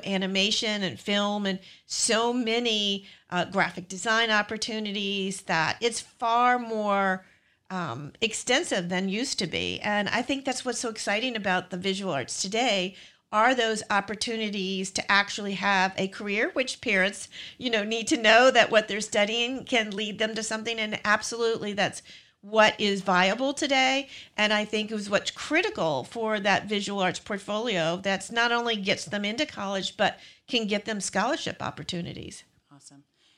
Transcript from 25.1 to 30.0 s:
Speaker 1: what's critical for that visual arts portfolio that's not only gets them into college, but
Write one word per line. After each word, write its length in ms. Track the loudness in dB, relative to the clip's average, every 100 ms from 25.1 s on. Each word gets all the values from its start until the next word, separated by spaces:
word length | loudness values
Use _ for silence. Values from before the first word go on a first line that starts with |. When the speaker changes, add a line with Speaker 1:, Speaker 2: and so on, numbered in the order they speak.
Speaker 1:
what's 200 | 0 0
critical 720 | -6 -2 0 0 0 0 0
for 360 | -4 -4 -2 0
that 280 | 4 2 2
visual 320 | -2 -2 0
arts 180 | 0 0
portfolio 840 | -6 -8 -4 -4 -2 0 0 0
that's 300 | -2 -2 -2
not 180 | 0 2
only 260 | 2 0 -2
gets 280 | 0 -2
them 220 | -2 -4 -2
into 180 | -2
college, 540 | -4 -4 -6 -4 -4
but 200 | 0